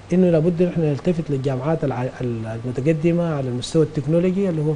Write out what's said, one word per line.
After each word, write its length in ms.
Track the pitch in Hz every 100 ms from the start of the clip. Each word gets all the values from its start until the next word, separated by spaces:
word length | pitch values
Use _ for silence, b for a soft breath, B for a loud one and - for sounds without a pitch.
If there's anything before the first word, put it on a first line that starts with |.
| -
انه 160 | 180 180
لابد 340 | 165 160 170
نحن 180 | 180 170
نلتفت 420 | 156 139 180 165 156
للجامعات 540 | 139 131 131 135 160
الع-، 380 | 143 123 127 -
ال-، 380 | 127 117 113 113 120
المتقدمه 680 | 123 135 160 170 170 170
على 140 | 147 131
المستوى 360 | 120 - 165
التكنولوجي 680 | 151 151 135 165 185 185 196
اللي 120 | 160
هو 120 | 151